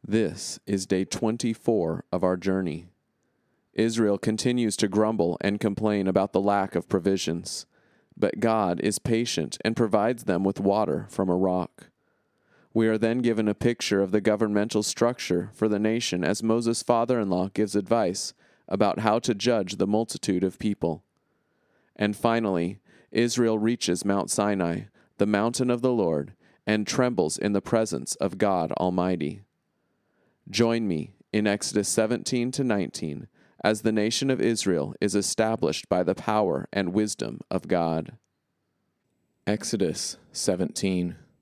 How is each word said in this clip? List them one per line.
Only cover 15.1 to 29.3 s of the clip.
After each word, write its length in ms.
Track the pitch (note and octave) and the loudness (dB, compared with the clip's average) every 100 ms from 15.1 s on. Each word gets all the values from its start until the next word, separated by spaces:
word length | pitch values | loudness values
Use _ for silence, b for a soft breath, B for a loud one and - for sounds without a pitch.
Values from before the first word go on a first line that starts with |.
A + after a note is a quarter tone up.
| B2 - F2 G#2 | 0 -2 -2 -2
for 160 | - G#2+ | -2 0
the 100 | G#2 | 2
nation 460 | G#2+ A2+ A#2+ F2+ | 0 0 -2 -2
as 180 | E2 G2+ | 0 0
Moses' 400 | A2+ A2+ A#2 A#2 | 0 2 0 -2
father-in-law 680 | - A#2 A#2+ B2 G2+ F2+ F#2+ | 0 0 2 0 0 0 -2
gives 240 | - G#2 G#2 | -2 0 0
advice 560 | F#2 A#2 F#2+ G2 - b b b b | 0 0 0 -2 -8 b b b b
about 320 | G2 G#2 F2+ | 0 0 2
how 180 | A2 A2+ | 0 2
to 160 | - | 0
judge 420 | G2+ A#2 A#2 F#2 G2+ | 0 0 0 -2 -2
the 100 | G2 | 0
multitude 560 | G#2+ A2+ - - F#2 | 0 0 -4 -2 0
of 160 | F#2 - | 0 -2
people. 460 | G#2+ G2+ E2+ D#2+ _ _ _ _ _ _ _ _ _ - | -4 -2 -2 -4 _ _ _ _ _ _ _ _ _ -4
And 200 | G#2 G#2 | -2 0
finally, 640 | A#2+ A#2 A2 F2+ F2 G2+ b b b | 0 2 0 0 -2 -6 b b b
Israel 480 | - A#2+ B2 A#2 A2 | 0 0 2 0 2
reaches 480 | A2 A#2+ - F2+ G2+ | 0 0 -2 0 0
Mount 240 | G2 - | 0 0
Sinai, 520 | - G#2 G2 E2+ E2+ G#2+ b b - | 0 0 0 0 -2 -8 b b -2
the 80 | G#2 | 0
mountain 420 | G#2 A2+ A#2+ B2 | 2 0 0 0
of 140 | A#2+ | 2
the 100 | B2+ | 0
Lord, 400 | A#2+ F2 D2+ D2 - b b - | 2 2 0 -4 -14 b b -2
and 200 | G#2+ G#2 | 0 0
trembles 500 | - B2 G#2 D#2 - | 0 0 2 0 0
in 160 | G#2 | 0
the 80 | G2+ | 0
presence 540 | - A2+ A2 C2+ - | 2 0 0 -4 -6
of 240 | - F#2+ F#2 | -4 -4 0
God 340 | G#2 F#2 E2 | 0 0 -2
Almighty. 720 | - F2+ F2+ F2+ F2+ D2 | 0 0 0 0 -2 -4